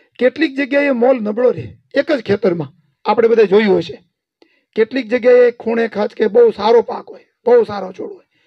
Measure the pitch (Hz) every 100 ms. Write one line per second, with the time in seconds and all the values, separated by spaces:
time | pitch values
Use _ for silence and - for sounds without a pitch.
0 | _ - 247 247 262 269 269 277 285 240
1 | 247 262 208 208 247 170 - - _ 269
2 | 285 285 208 202 202 170 135 _ _ _
3 | - 220 226 226 202 202 214 175 - -
4 | _ _ _ _ _ _ _ - 220 254
5 | 220 247 240 247 240 240 226 233 226 196
6 | 220 - 214 226 233 - 208 330 - -
7 | - - _ _ 233 240 208 202 190 190
8 | 202 196 _ _